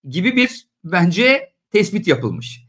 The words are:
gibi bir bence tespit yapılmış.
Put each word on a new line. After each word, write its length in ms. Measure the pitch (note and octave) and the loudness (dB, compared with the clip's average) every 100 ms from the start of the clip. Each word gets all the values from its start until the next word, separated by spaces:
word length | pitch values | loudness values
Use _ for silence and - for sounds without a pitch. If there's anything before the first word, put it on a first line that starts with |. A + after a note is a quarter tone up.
| C3+ | -6
gibi 280 | D3 G#3+ B3+ | -2 0 2
bir 300 | B3 - _ _ | 0 -2 _ _
bence 680 | E3 F3+ F3 E3+ B3 C4+ - _ _ | -4 2 2 4 2 2 -4 _ _
tespit 380 | G#3 G#3 G3+ - | 0 0 -2 0
yapılmış. 580 | C3 A#2 E2+ - - | 0 -2 -6 -12 -18